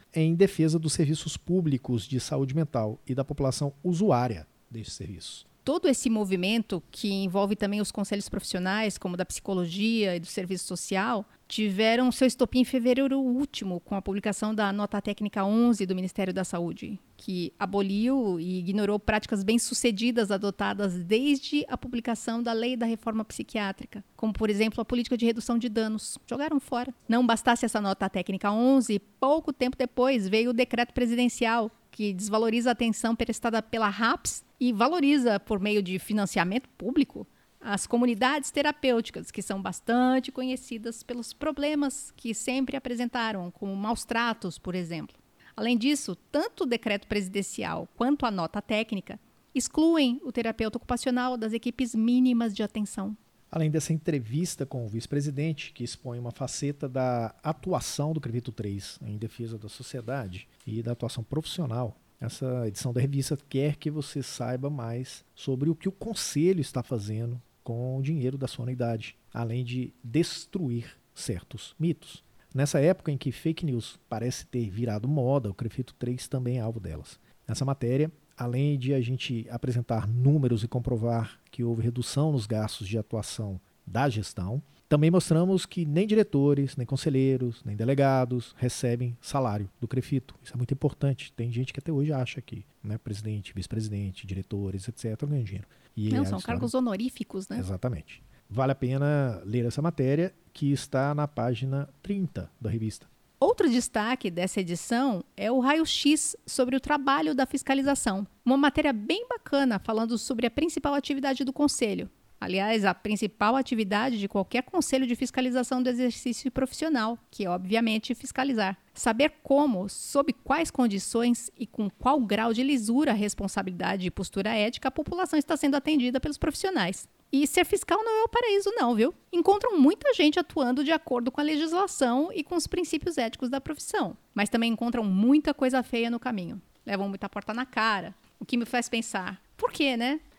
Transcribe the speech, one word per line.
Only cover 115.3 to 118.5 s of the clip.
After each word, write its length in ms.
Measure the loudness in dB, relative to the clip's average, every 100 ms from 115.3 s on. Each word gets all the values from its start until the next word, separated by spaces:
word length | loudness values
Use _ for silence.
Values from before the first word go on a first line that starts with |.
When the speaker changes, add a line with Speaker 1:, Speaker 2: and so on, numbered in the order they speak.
| -2 0 0 0 0
Speaker 2:
do 60 | 0
exercício 600 | 2 0 -2 -4 -4 -4
profissional, 680 | -2 -2 -2 0 2 0 -4 _
que 160 | -6 -2
é, 20 |
obviamente, 640 | -2 0 2 2 0 -2
fiscalizar. 640 | -8 -6 -2 0